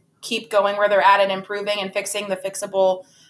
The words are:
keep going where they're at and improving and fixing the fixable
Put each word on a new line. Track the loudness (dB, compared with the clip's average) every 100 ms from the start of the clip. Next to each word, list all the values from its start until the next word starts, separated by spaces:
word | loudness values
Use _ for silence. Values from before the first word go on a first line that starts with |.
| _ _
keep | -8 -8 0
going | 0 2 2
where | 2
they're | 4
at | 6 6
and | 4
improving | 0 -6 -8 -4 -4
and | -4
fixing | -6 -6 -6 -6
the | -6
fixable | -8 -8 -6 0 0 0 -6 _